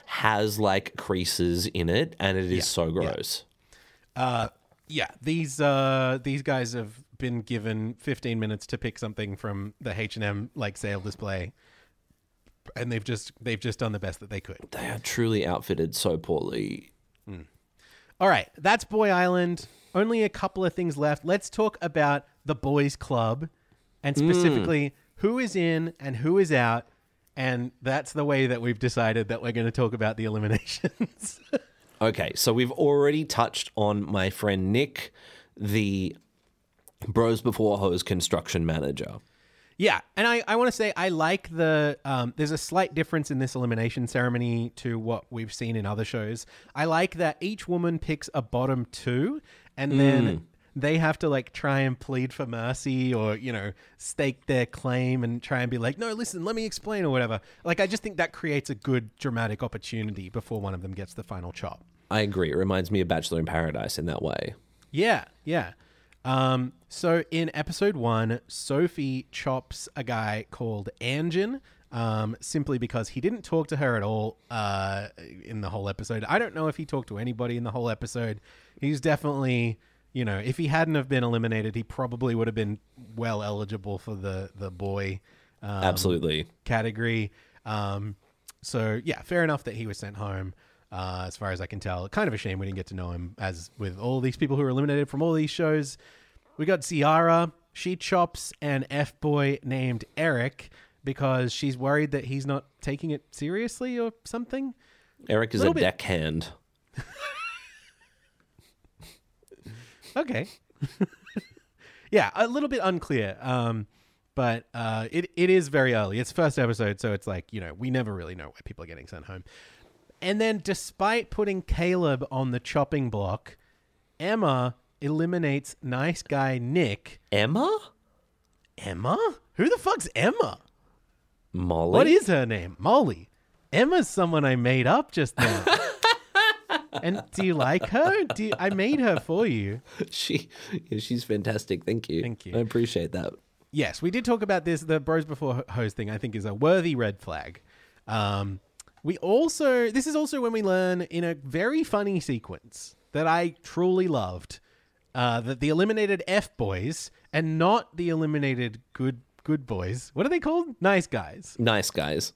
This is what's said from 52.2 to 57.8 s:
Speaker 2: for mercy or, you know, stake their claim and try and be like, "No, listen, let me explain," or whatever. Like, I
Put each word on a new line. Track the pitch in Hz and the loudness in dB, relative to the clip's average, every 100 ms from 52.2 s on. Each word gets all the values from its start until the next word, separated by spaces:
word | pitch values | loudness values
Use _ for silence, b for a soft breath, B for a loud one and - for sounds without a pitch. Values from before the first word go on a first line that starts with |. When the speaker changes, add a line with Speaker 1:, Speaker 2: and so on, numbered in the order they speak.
| 127 | -2
Speaker 2:
for | - 131 | -4 -6
mercy | 117 117 127 139 131 127 | -4 -4 -2 -2 0 2
or, | 120 107 107 | 2 2 0
you | 127 | -4
know, | 113 101 101 b b | -4 -6 -8 b b
stake | - - 139 131 - | -12 -2 -2 -2 0
their | 131 120 | 0 0
claim | - 131 127 127 127 | -2 -2 0 2 2
and | 120 117 | 0 -4
try | - 131 | -4 -2
and | 123 | -2
be | 123 | 0
like, | 117 139 | -2 -2
"No, | 233 | -6
listen, | 220 240 185 | -4 -6 -6
let | 170 | -4
me | 226 220 | -4 -4
explain," | - - 208 170 | -6 -6 -2 2
or | |
whatever. | 131 120 110 B B | 2 0 -2 B B
Like, | 170 | -4
I | 175 | 2